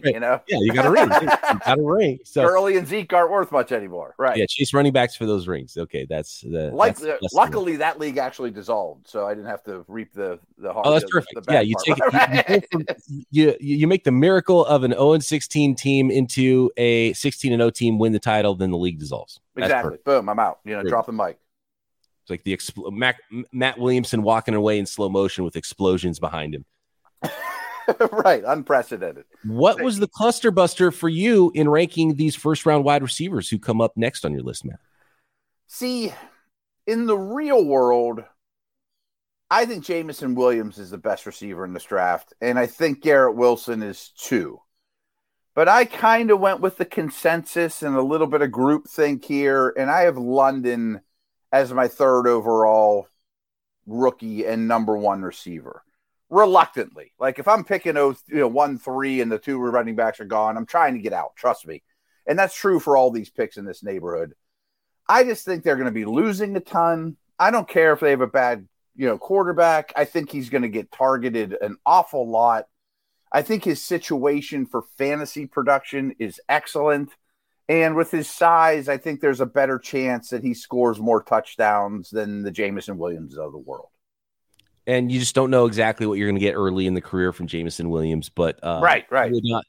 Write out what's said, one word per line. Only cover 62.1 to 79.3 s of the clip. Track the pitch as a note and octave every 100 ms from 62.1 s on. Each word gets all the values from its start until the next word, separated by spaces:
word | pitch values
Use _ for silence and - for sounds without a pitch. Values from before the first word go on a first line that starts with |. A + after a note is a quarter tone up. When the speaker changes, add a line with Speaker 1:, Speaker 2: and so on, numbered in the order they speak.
| _ -
Speaker 2:
And | E3
that's | F#3+ -
true | G3+ F3
for | D#3 C#3
all | B2+
these | A#2 G#2
picks | - A2 -
in | G2+
this | F2
neighborhood. | G2+ F#2+ F2 E2+ E2 _ _ _ _ _ _ _ -
I | A3+ B3+
just | A3
think | - F3
they're | D#3+ C3+
gonna | B2+
be | A2 G#2+
losing | B2 G#3+ G3 G#3 G3
a |
ton. | - F3+ E3+ E3 E3 D3 _ -
I | F#3+
don't | A#3 F#3
care | E3+ D#3+
if | D3
they | D3+
have | C3+
a | B2
bad, | C3+ B2 A#2 F#2+ _ _ -
you | B2+
know, | G#2
quarterback. | - G3 F3+ E3 E3+ D#3 D3+ -
I | D3
think | E3+ D3
he's | D3 A#2+
gonna | C3+ A#2+
get | G#2+ G2+
targeted | - C3 C3 B2 A2+ G#2+ G2
an | - - -
awful | F3 E3+ C#3+ A#2
lot. | A2+ A#2+ A2+ - _ _ _ _ _ _
I | D3
think | D3 A3 F#3+
his | C#3+
situation | - E3+ - D3 C#3+ D3 C#3+ D3 B2+
for | A#2+ - -
fantasy | C#3 D3 D3 D3+ C#3
production | - C3+ C#3 - C#3+ C3+ -
is | A2 - -
excellent. | D3 - D#3 D3+ D3 C#3+ _ _ _ _ _ -
And | E3 D#3+ D#3
with | E3
his | E3 D3
size, | - E3+ E3 D#3+ D#3 C3+
I | C3+
think | E3 C#3+
there's | D3